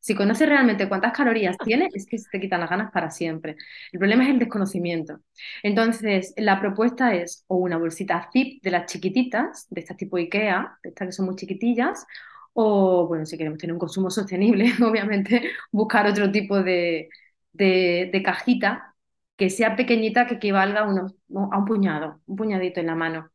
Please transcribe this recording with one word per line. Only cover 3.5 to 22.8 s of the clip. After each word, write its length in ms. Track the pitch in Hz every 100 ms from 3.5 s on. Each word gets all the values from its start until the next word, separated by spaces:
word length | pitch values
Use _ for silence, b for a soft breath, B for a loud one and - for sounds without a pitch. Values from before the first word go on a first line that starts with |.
| 151 B B B
El 60 | 180
problema 260 | 196 226
es 60 | 262
el 80 | 262
desconocimiento. 800 | 240 214 196 190 175 170 160 156 _ _ B B
Entonces, 720 | 208 208 226 226 214 190 185 -
la 220 | 214 196
propuesta 540 | 202 202 233 240 254
es 300 | 190 175 - _
o 100 | 185
una 200 | 180 165
bolsita 500 | 165 165 196 170 -
zip 300 | 254 262 -
de 80 | 190
las 160 | 180 -
chiquititas, 760 | 170 185 190 254 220 320 - -
de 120 | 185
estas 160 | 165 -
tipo 180 | 185 180
ikea, 600 | 175 196 214 185 - -
de 60 | -
estas 180 | - 185
que 40 |
son 140 | 180 190
muy 100 | 190
chiquitillas, 720 | - 196 233 233 269 - - B B B B
o, 520 | - 220 202 190 180 165
bueno, 200 | 165 156
si 100 | 160
queremos 220 | 156 156
tener 160 | 170
un 40 | 170
consumo 320 | 170 - 190
sostenible, 600 | 196 196 185 208 208 233
<laughs> 100 | 247
obviamente, 680 | 233 220 208 202 196 233 330 B B
buscar 360 | 202 220 214 208
otro 240 | 202 196
tipo 300 | 202 196 202
de, 480 | 190 180 175 165 156 b b _ _
de, 560 | 165 196 185 180 175 180
de 100 | 190
cajita 680 | 190 180 - 247 202 247 - _ _ _ _ _
que 140 | 190
sea 240 | 190 220 196
pequeñita, 500 | 247 233 220 220 240
que 60 |
equivalga 460 | 233 208 196 190 208
a 60 | 214
unos, 240 | 196 190 - _ 185 196
a 60 | 196
un 60 |
puñado, 560 | 202 220 196 156 156 151 -
un 100 | 196
puñadito 420 | 220 190 185
en 80 | 180